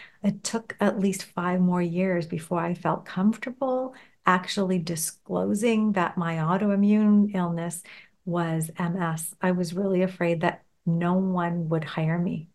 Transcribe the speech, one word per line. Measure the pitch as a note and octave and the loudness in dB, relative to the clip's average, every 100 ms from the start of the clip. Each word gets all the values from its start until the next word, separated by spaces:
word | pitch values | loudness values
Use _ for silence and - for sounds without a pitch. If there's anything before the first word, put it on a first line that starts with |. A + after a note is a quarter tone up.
| - _ | -20 _
It | G3+ G#3 | -2 -2
took | - A3+ - - | -4 -6 -6 0
at | G3+ - | 0 2
least | G3 F#3 | 0 -2
five | - - F3 F#3 | -6 -4 0 2
more | F3+ F3+ | 4 2
years | F3 E3+ F#3+ F3 D#3+ | 0 0 0 0 -2
before | E3 - F3 | -6 -4 -2
I | E3+ | -2
felt | F3 D#3+ - - | -2 0 -2 -4
comfortable | F#3 G#3 A3+ B3+ B3 C4 B3+ C4 - - _ - | 0 0 0 -4 -4 -2 -2 -4 -10 -20 _ 2
actually | F#3 F#3 G#3 F#3 F#3 | 2 2 -2 0 0
disclosing | E3 D#3+ - - - F3+ G3 G#3 A#3 A3 G#3+ | -2 -4 -6 -10 -6 -2 -2 0 2 2 2
that | G3 E3+ F#3 | 2 0 -2
my | E3 D#3+ | -2 0
autoimmune | D#3 F#3+ G#3 G3 G3+ G#3+ G#3+ G#3 G3+ F#3+ | 0 2 2 4 4 6 6 6 4 2
illness | F3 E3+ E3+ E3 - - - _ | -2 -2 -4 -8 -14 -20 -20 _
was | F3+ F3 E3 D#3+ D#3+ - | -4 -2 0 -2 -4 -4
M | F3 F3+ | -2 -2
S. | E3 D#3+ - - | -2 -4 -8 -4
I | F#3 | 0
was | F3+ E3+ | 0 -2
really | F3 G3 F3+ | -2 0 2
afraid | F#3 - E3+ E3 | 0 0 -2 0
that | F3 - _ _ | 0 -2 _ _
no | E3+ E3 F3 | -2 0 2
one | F#3 F#3+ F3+ E3+ F3 D#3+ | 0 0 0 -2 -2 -2
would | D#3+ | -2
hire | D3+ - D#3+ F3 | -2 -2 0 0
me. | F3 E3 - | -2 -4 -10